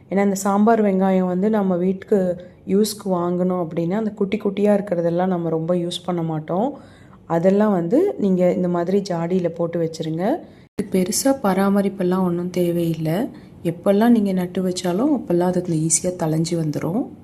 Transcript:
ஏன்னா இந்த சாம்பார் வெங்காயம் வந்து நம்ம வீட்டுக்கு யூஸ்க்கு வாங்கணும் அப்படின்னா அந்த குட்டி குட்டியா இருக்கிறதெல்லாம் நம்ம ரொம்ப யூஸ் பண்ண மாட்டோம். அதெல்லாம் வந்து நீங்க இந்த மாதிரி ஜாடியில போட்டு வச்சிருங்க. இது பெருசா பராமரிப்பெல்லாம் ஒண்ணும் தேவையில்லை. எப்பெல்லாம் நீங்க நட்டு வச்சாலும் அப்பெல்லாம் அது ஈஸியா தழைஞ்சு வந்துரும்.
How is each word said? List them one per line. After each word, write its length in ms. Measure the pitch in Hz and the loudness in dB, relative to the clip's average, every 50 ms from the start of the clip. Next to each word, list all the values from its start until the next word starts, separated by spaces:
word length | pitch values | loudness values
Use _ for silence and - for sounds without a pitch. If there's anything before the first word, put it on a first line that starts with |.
| - - | -12 -4
ஏன்னா 140 | 180 196 202 | 0 0 2
இந்த 120 | 202 190 | 2 0
சாம்பார் 480 | 190 190 208 196 202 208 220 233 220 214 | 0 0 0 2 4 4 4 4 4 4
வெங்காயம் 420 | 208 190 185 190 190 190 185 185 | 2 2 2 2 2 2 2 2
வந்து 240 | 180 180 185 190 220 | 0 0 0 0 0
நம்ம 280 | 220 214 196 190 185 175 | 0 2 2 0 0 0
வீட்டுக்கு 680 | 180 185 190 190 - - 220 196 185 180 175 170 - - - - - - | 0 0 -2 -2 -2 0 2 2 2 0 -2 -4 -8 -16 -20 -18 -6 0
யூஸ்க்கு 380 | 185 196 214 214 - - - | 2 2 2 2 0 -6 -4
வாங்கணும் 640 | 196 185 175 175 175 180 175 180 180 185 180 175 160 | -2 -2 0 0 0 0 0 0 0 0 -2 -2 -4
அப்படின்னா 240 | 165 165 170 165 | -4 -4 -2 -2
அந்த 200 | 185 214 226 208 | -2 -2 -2 -4
குட்டி 260 | 202 - 202 190 220 208 | -2 -2 -2 -2 -2 -2
குட்டியா 360 | - 202 196 202 202 208 208 | -2 -4 -2 2 2 4 4
இருக்கிறதெல்லாம் 540 | 196 196 - 180 170 170 170 170 170 180 190 | 2 2 -2 -2 0 0 0 0 2 0 0
நம்ம 220 | 185 170 170 165 | 0 -2 -2 -2
ரொம்ப 260 | 160 160 160 160 180 | -2 -2 0 0 0
யூஸ் 300 | 180 170 175 175 - - | 0 -2 -4 -6 -8 -6
பண்ண 180 | - 180 170 165 | -4 -4 -2 -2
மாட்டோம். 540 | 160 160 156 156 - 165 185 226 285 294 - - - - - - - - - - | -2 -4 -6 -6 -4 -2 -2 -2 -2 -4 -8 -14 -20 -20 -20 -20 -20 -20 -20 -8
அதெல்லாம் 460 | - 165 170 170 190 190 202 214 214 | -4 -2 2 2 4 4 4 2 2
வந்து 440 | 202 180 170 170 202 294 381 415 - - | 2 0 0 2 2 2 2 2 0 0
நீங்க 340 | - 196 185 175 180 180 | 0 0 2 4 4 2
இந்த 160 | 190 - 180 175 | 2 2 0 0
மாதிரி 340 | 175 175 175 175 180 202 196 - | 0 0 0 0 0 0 0 -2
ஜாடியில 400 | 180 165 170 170 180 185 175 170 | -4 -4 -2 -2 -2 0 0 -2
போட்டு 300 | 165 170 170 165 - 175 | -2 -2 -4 -2 -2 -2
வச்சிருங்க. 600 | 165 160 160 - 165 160 160 160 180 214 311 349 - - - - - _ _ - | -2 -2 -4 -6 -6 -4 -4 -2 -2 -2 -2 -2 -4 -12 -20 -20 -20 _ _ -10
இது 80 | 202 - | -8 -2
பெருசா 360 | - 185 185 185 202 - - 269 | 0 0 0 0 -2 0 0 0
பராமரிப்பெல்லாம் 960 | 269 269 - 202 185 190 196 196 196 202 196 196 190 - 180 180 180 190 190 | 0 2 2 0 2 2 2 2 2 2 0 0 -2 -2 0 0 2 2 0
ஒண்ணும் 260 | 180 175 175 175 180 | 0 0 -2 -4 -4
தேவையில்லை. 800 | 180 185 175 170 170 175 170 165 165 156 160 156 160 190 254 - - - - - - - - | -2 0 0 0 0 0 0 0 -2 -2 -2 -2 -2 -2 -2 -4 -6 -14 -20 -20 -20 -8 -6
எப்பெல்லாம் 460 | 170 165 170 - 202 196 202 220 240 | -6 -6 -2 0 2 2 4 6 4
நீங்க 220 | 240 220 202 196 | 4 4 4 2
நட்டு 360 | 185 185 180 180 180 190 185 185 | 0 -2 -2 -2 -4 -2 -2 -2
வச்சாலும் 480 | 180 180 - 180 175 190 247 311 302 | -2 -2 -2 -2 0 0 2 2 0
அப்பெல்லாம் 260 | 240 - - - 220 | 0 0 0 0 2
அது 240 | 180 180 180 180 175 175 | 2 2 2 0 -2 0
ஈஸியா 360 | 165 156 156 165 160 - - | -2 0 0 0 0 0 -2
தழைஞ்சு 500 | 185 180 180 170 156 156 160 165 165 175 | -2 -4 -2 -2 -2 0 0 0 0 -2
வந்துரும். 540 | 165 160 156 143 147 - 151 170 233 302 - - - | -2 -2 -2 -2 -4 -4 -2 -2 -4 -4 -6 -10 -16